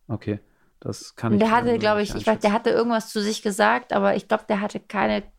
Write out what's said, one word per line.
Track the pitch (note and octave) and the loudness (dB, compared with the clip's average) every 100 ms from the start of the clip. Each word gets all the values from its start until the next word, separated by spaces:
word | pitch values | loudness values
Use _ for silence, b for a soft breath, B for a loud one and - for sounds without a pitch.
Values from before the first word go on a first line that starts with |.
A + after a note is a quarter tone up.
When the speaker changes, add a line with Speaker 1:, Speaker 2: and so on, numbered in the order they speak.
| - | -8
Speaker 1:
Okay, | A2 - G#2 _ _ _ _ | -6 -4 -6 _ _ _ _
das | - G#2 - - | -10 -10 -12 -6
kann | A3+ | 0
Speaker 2:
Und | G#3 | 4
Speaker 1:
ich | |
Speaker 2:
der | A3 | 4
Speaker 1:
leider | A3+ | 2
Speaker 2:
hatte, | A#3+ | 2
Speaker 1:
noch | A3+ | 2
Speaker 2:
glaub | G#3+ G#3 | 2 0
Speaker 1:
nicht | G#3 | -2
Speaker 2:
ich, | |
ich | - G#3 | -2 -2
weiß, | G#3+ | 2
der | G#3 | 2
Speaker 1:
einschätzen. | |
Speaker 2:
hatte | G#3 A#3 | 2 2
irgendwas | A3 A#3 A3+ - | 2 2 -2 -2
zu | G#3+ | -2
sich | G#3 G#3+ | -2 -2
gesagt, | G#3+ G3 G#3+ B3 - | -2 2 2 2 0
aber | G#3 G3 G3+ | 0 2 0
ich | - | -2
glaub, | G#3+ - | -4 -2
der | G#3 | -4
hatte | G#3 G3+ | -4 -8
keine | - G3+ F#3+ G#3 - | -8 -2 0 -2 -6